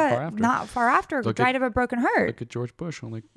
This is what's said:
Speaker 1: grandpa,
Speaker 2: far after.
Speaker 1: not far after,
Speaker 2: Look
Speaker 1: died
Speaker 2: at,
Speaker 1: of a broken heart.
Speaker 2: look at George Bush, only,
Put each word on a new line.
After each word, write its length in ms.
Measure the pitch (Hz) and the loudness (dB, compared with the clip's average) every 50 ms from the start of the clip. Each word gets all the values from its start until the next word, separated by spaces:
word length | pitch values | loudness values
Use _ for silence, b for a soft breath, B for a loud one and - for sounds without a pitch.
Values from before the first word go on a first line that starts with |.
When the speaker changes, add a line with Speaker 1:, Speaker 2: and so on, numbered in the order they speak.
| 311 277 | 2 4
Speaker 1:
grandpa, 80 | 247 | 2
Speaker 2:
far 80 | - 143 170 | 0 0 -2
after. 120 | 214 208 | -2 0
Speaker 1:
not 300 | 226 240 262 - 254 208 | 0 2 2 0 -2 -4
far 200 | - 254 240 240 | -2 0 2 4
after, 340 | 277 349 381 - 320 269 220 | 4 2 2 0 -2 -2 0
Speaker 2:
Look 120 | 220 190 | 0 0
Speaker 1:
died 140 | - 240 254 | 2 2 2
Speaker 2:
at, 60 | 254 269 | 2 2
Speaker 1:
of 40 | 262 | 0
a 60 | 254 | 0
broken 300 | 214 254 247 247 247 240 | 0 0 0 0 0 0
heart. 280 | 254 359 466 392 190 - | 0 2 4 2 2 2
Speaker 2:
look 140 | 120 - | -2 -6
at 60 | 120 113 | -8 -8
George 280 | - 120 123 123 _ - | -6 -6 -6 -6 _ -10
Bush, 260 | 170 170 147 - - | -10 -8 -8 -10 -10
only, 200 | 113 113 113 107 _ _ | -10 -10 -10 -12 _ _